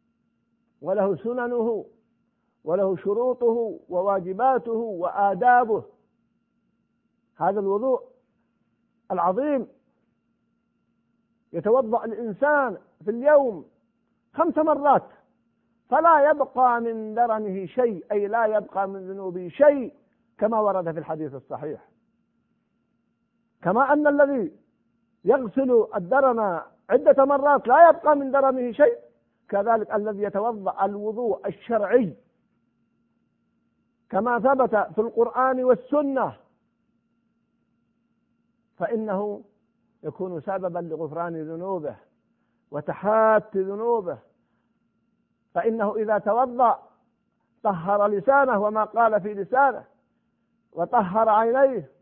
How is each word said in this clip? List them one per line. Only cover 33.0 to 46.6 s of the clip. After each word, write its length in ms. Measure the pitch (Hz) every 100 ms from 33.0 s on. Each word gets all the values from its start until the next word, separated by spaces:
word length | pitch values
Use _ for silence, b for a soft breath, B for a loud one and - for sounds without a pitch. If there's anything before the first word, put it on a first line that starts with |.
| _ _ _ _ _ _ _ _ _ _ _
كما 300 | 185 233 240
ثبت 360 | 247 269 247 208
في 260 | - 165
القرآن 640 | 226 226 233 233 262 254
والسنة 720 | 254 247 - 294 277 262 175 117 _ _ _ _ _ _ _ _ _ _ _ _ _ _ _ _ _ _ _ _ _ _ _ -
فإنه 640 | 175 226 214 190 208 208 - _ _ _ _ _
يكون 380 | 156 - 185 170
سببا 380 | 165 190 185 175
لغفران 640 | 170 156 156 160 175 165
ذنوبه 540 | 156 165 190 185 147 107 _ _ _ _ _ _ _
وتحات 840 | 147 147 147 202 220 220 214 - 190
ذنوبه، 600 | 190 202 233 233 175 123 _ _ _ _ _ _ _ _ _ _ _ _ _
فإنه 420 | 175 214 226 208 214
إذا 220 | 214 208
توضأ 600 | 202 226 254 240